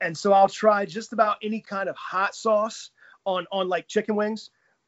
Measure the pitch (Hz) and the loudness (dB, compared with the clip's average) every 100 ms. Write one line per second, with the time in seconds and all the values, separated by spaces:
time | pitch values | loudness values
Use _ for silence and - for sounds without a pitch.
0 | 175 160 202 196 190 - 214 202 196 190 | -6 -2 4 6 6 4 2 2 0 -8
1 | 220 226 214 202 214 220 - 202 185 - | -4 0 0 0 -6 -6 -6 -8 -6 -8
2 | - 185 196 - 226 214 220 - - _ | -6 -4 -4 -2 0 2 0 -6 -18 _
3 | _ _ 196 180 175 196 185 175 - 208 | _ _ -4 -4 -4 -4 -2 -2 -2 -2
4 | 202 208 214 220 - _ _ _ | 0 0 -2 -4 -12 _ _ _